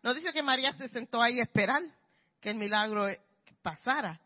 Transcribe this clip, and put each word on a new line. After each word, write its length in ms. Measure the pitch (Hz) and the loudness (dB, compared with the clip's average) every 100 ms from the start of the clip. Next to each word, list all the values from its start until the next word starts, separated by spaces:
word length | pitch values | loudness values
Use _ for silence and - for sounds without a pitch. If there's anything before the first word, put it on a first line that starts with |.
No 100 | - | 0
dice 220 | 254 349 | -2 -2
que 80 | 311 | -2
María 320 | 285 262 269 | 0 2 0
se 140 | 269 262 | -4 -8
sentó 340 | 240 226 233 | -8 -4 2
ahí 180 | 240 247 | 4 4
a 40 | |
esperar 380 | 226 - 202 277 330 _ _ _ _ _ | 0 2 2 2 -2 _ _ _ _ _
que 120 | 208 | -8
el 60 | 220 | -4
milagro, 520 | 208 214 214 208 202 | 0 0 0 0 -2
eh, 100 | 190 _ _ - _ | -4 _ _ -20 _
pasara. 580 | 175 156 - 285 214 160 | -10 -6 -4 -2 -4 -8